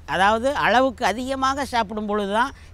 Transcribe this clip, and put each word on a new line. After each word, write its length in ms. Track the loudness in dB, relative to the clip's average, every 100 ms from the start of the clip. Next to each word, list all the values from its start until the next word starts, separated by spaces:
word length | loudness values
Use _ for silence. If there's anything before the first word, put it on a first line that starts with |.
| -4
அதாவது 480 | 2 4 4 0
அளவுக்கு 500 | 0 2 4 2 0
அதிகமாக 600 | -2 -2 -4 -2 -2 -2
சாப்பிடும் 420 | -2 -2 -2 -4 -4
பொழுது 260 | -2 0
தான் 200 | 0 0 -4 -16